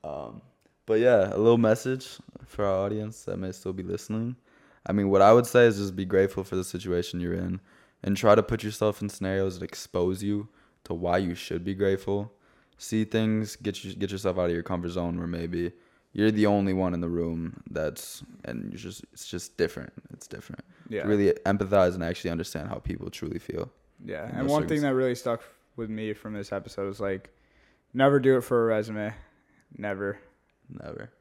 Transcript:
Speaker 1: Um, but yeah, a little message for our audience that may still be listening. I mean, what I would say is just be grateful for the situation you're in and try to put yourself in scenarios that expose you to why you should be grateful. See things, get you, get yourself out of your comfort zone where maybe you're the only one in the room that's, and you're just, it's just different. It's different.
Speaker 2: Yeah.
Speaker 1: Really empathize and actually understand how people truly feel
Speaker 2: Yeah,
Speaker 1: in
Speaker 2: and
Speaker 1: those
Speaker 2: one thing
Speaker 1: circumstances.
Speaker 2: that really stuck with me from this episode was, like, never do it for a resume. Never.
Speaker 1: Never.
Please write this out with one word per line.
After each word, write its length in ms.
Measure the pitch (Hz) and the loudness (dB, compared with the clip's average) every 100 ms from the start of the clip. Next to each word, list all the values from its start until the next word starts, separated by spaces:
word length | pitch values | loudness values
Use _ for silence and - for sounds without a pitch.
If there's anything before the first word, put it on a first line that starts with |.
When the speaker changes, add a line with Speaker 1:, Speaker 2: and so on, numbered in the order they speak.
Speaker 1:
Um, 380 | 78 71 62 - _ _ _ _ - | -10 -10 -10 -14 _ _ _ _ 0
but 120 | 110 | 4
yeah, 340 | 123 113 98 | 6 6 4
a 40 | 98 | 4
little 200 | 110 117 | 6 6
message 580 | 113 113 127 131 - - - - - | 6 4 0 -6 -8 -18 -20 -20 -18
for 180 | - | -4
our 200 | 101 95 101 | -2 0 -2
audience 380 | 107 107 107 | -4 -6 -10
that 120 | - 95 | -10 -8
may 160 | 92 | -8
still 200 | 92 95 | -8 -8
be 100 | 95 | -8
listening. 540 | 92 92 - 110 117 127 _ _ _ _ - | -6 -8 -6 -6 -4 -8 _ _ _ _ -2
I 60 | |
mean, 160 | 101 98 | 0 4
what 120 | 98 | 8
I 100 | 98 | 10
would 140 | 117 117 | 8 8
say 200 | 123 120 | 6 6
is 100 | 101 | 6
just 160 | 101 92 | -4 -4
be 80 | |
grateful 400 | 95 95 98 - | 0 4 4 0
for 120 | 92 95 | -4 -4
the 80 | |
situation 560 | 92 90 95 87 87 90 | -4 -8 -2 -2 -2 -4
you're 140 | 87 | -4
in 260 | 87 90 92 _ _ _ _ | -4 -4 -6 _ _ _ _
and 140 | 95 98 | -2 2
try 180 | 113 | 6
to 80 | 107 | 6
put 200 | 107 113 | 6 -2
yourself 400 | 107 104 107 101 | -4 -2 -2 -2
in 60 | 104 | -8
scenarios 500 | - 95 95 95 90 | -6 -4 -2 -2 -4
that 60 | |
expose 580 | - - - 90 87 92 | -12 -12 -6 -2 0 -2
you 260 | 101 104 107 _ _ _ | -2 -4 -6 _ _ _
to 100 | - | -10
why 240 | 87 87 87 | -6 0 0
you 160 | 95 | 0
should 300 | 87 - 87 | -6 -6 -6
be 100 | 90 | -4
grateful. 580 | 95 98 98 98 101 107 _ _ _ _ _ | 0 2 2 -2 -4 -6 _ _ _ _ _
See 260 | - 110 | -4 -2
things, 520 | 107 113 110 110 107 - | 0 0 2 0 -4 -6
get 260 | 104 98 | -8 -6
you, 100 | 98 | -10
get 160 | 92 95 | -6 -6
yourself 260 | 98 101 92 | -4 -2 0
out 80 | 90 | 0
of 40 | |
your 100 | 85 | -2
comfort 280 | 82 90 87 | -4 -6 -4
zone 260 | 90 87 87 | -4 -4 -4
where 100 | 85 | -6
maybe 460 | 85 85 85 85 - _ _ _ | -6 -6 -4 -6 -8 _ _ _
you're 180 | - 107 | 2 2
the 140 | 107 | 4
only 300 | 104 101 98 | 4 4 2
one 180 | 92 92 | 0 0
in 80 | 87 | -2
the 80 | 85 | -2
room 540 | 85 82 82 82 - - | -2 -2 -4 -8 -10 -12
that's, 520 | 76 78 - - - - - | -4 -4 -6 -16 -16 -20 -16
and 260 | - 60 - | -12 -10 -10
you're 80 | - | -10
just, 240 | 92 - - | -14 -16 -18
it's 120 | - - | -18 -12
just 300 | 90 - - | -10 -12 -2
different. 360 | 85 - - - - | -2 -2 -14 -18 -20
It's 140 | - - | -20 -16
different. 360 | - - - - _ - | -18 -16 -18 -18 _ -10
Speaker 2:
Yeah. 160 | 107 98 | -6 2
Speaker 1:
Really 240 | 104 101 - - | 4 4 4 2
empathize 480 | 101 98 101 90 | 0 4 6 4
and 100 | 92 | 2
actually 260 | 85 90 90 | -4 -4 -4
understand 380 | 82 85 78 76 | -4 -6 -8 -8
how 60 | - | -8
people 320 | - - - | -8 -8 -8
truly 280 | - 80 - | -10 -8 -8
feel 340 | - - - _ _ _ | -8 -8 -8 _ _ _
Speaker 2:
Yeah, 200 | 95 78 107 | -12 -10 -8
Speaker 1:
in 20 | - | -4
Speaker 2:
and 40 | 135 | 0
Speaker 1:
those 40 | |
Speaker 2:
one 100 | 147 - | 0 0
thing 120 | 151 | 0
Speaker 1:
circumstances. 20 | |
Speaker 2:
that 120 | 147 | 0
really 200 | 131 131 | 2 0
stuck 280 | 120 127 117 - _ _ - | 0 -4 -4 -8 _ _ -12
with 120 | 113 | -10
me 240 | 110 110 | -6 -6
from 220 | 104 110 | -8 -8
this 180 | 107 98 | -10 -6
episode 340 | 98 107 - 98 | -8 -8 -8 -8
was, 140 | 101 | -6
like, 300 | 98 95 - _ _ _ _ _ _ | -4 -6 -8 _ _ _ _ _ _
never 260 | 123 139 139 | 4 6 8
do 160 | 131 131 | 6 4
it 60 | |
for 200 | - 123 | 4 2
a 20 | 113 | 4
resume. 480 | 110 107 107 104 110 - _ _ _ _ - | 2 0 -4 -6 -8 -20 _ _ _ _ -10
Never. 400 | 104 98 98 98 - _ _ _ _ | -8 -4 -4 -6 -14 _ _ _ _
Speaker 1:
Never. 420 | - - - 120 _ | -16 -14 -14 -16 _